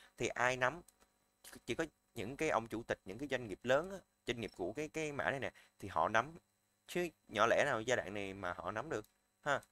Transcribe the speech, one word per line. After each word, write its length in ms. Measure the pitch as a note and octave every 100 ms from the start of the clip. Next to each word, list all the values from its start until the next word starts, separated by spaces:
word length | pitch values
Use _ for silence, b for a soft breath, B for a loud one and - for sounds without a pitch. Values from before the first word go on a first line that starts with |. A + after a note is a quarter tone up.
| B -
thì 100 | A#2
ai 300 | - B2 B2+
nắm? 240 | B2+ E3 - _ _ _ _ _ - - -
Chỉ 100 | A#2
có 100 | D#3 _ _ -
những 220 | G2+ C#3
cái 120 | D#3+
ông 180 | A2+ A2+
chủ 160 | A2
tịch, 160 | A#2 G#2+ -
những 120 | G#2+
cái 100 | C#3+
doanh 160 | C3 A#2
nghiệp 120 | F2+
lớn 280 | A#2+ C3+ F#3
á, 60 | F#3+ - _ -
doanh 140 | A#2+
nghiệp 100 | G2 -
của 180 | F2+
cái, 140 | A2+ D3+
cái 240 | D#3+ D#3
mã 200 | C#3+ -
này 80 | C3+
nè, 120 | G2+ - B -
thì 80 | G2+
họ 220 | E2 F2
nắm. 280 | A2 D3 E3 _ _ _ _ -
Chứ 220 | F3+ F3 - -
nhỏ 200 | A2 A2+
lẻ 160 | F2 C3+
nào 160 | A#2
giai 160 | A2+ A#2
đoạn 160 | E2
này 200 | G#2 G2
mà 200 | G2 F2+
họ 180 | E2+ E2+
nắm 180 | G#2+ D3+
được. 160 | A#2+ G#2+ _ _ _
Ha, 200 | D3 B2+ -